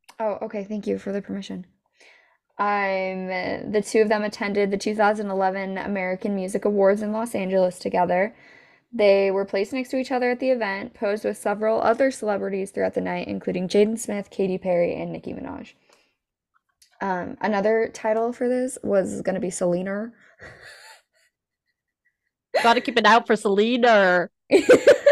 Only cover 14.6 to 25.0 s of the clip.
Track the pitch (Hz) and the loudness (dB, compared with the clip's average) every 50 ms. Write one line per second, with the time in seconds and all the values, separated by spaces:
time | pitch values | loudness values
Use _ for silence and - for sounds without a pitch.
14.6 | - 185 175 175 175 - - - 170 175 165 165 - - - - - - - - | -2 0 0 2 0 0 -2 -4 -6 -8 -10 -10 -10 -12 -12 -12 -12 -12 -12 -14
15.6 | - - - _ _ _ _ _ _ _ _ _ _ _ _ _ _ _ _ _ | -16 -18 -20 _ _ _ _ _ _ _ _ _ _ _ _ _ _ _ _ _
16.6 | _ _ _ _ _ _ _ - 196 196 185 180 175 - - - - 196 214 196 | _ _ _ _ _ _ _ -8 -6 -4 -4 -4 -6 -8 -8 -6 -4 -2 0 0
17.6 | 196 214 226 226 226 - - - - 220 220 226 226 233 247 - 247 247 254 254 | 0 2 2 0 0 -2 -6 -4 -2 -2 0 0 -2 -2 -4 -4 -2 -2 -2 -2
18.6 | 254 254 - - - 208 202 196 185 208 202 202 - - 185 185 220 180 185 - | -4 -4 -6 -8 -4 -2 0 0 0 -2 -4 -6 -6 -4 -4 -4 -4 -6 -4 -2
19.6 | 185 175 175 175 185 196 196 208 220 233 - _ _ _ _ _ - - - - | -2 0 0 -2 -2 -4 -6 -8 -8 -10 -14 _ _ _ _ _ -20 -20 -20 -20
20.6 | - - - - - - - - _ _ _ _ _ _ _ _ _ _ _ _ | -20 -20 -20 -20 -20 -20 -20 -20 _ _ _ _ _ _ _ _ _ _ _ _
21.6 | _ _ _ _ _ _ _ _ _ _ _ _ _ _ _ _ _ _ - - | _ _ _ _ _ _ _ _ _ _ _ _ _ _ _ _ _ _ -2 2
22.6 | - 233 233 247 240 - 233 233 214 208 220 233 226 - 226 208 - 214 196 202 | 4 4 4 2 0 -2 0 2 6 6 6 6 6 4 0 0 2 2 2 2
23.6 | 214 233 247 247 240 240 226 202 196 185 180 180 165 - _ _ _ - - 349 | 2 2 2 2 4 6 6 6 6 6 4 2 0 -2 _ _ _ 2 2 4
24.6 | - - - - - - - - | 6 8 6 8 8 8 6 6